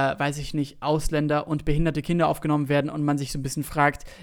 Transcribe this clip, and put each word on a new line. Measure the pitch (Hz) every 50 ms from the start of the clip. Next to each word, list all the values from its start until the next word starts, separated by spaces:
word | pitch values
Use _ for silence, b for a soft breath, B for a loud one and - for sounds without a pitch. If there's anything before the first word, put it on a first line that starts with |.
| 135 135 -
weiß | - 143 147 143 151
ich | 139 - -
nicht, | 151 139 - - -
Ausländer | 127 147 151 156 - - 160 151 151 147 147 147 147 165
und | 156 147 -
behinderte | 160 147 151 165 165 143 151
Kinder | 139 - 170 170 160 151
aufgenommen | 147 - - 156 151 147 147 135
werden | 147 143 139 147
und | - 151 147
man | 147 143 143
sich | 139 127
so | - 143
ein |
bisschen | 135 135 - 156 135
fragt, | - - 156 143 147 143 - B B B B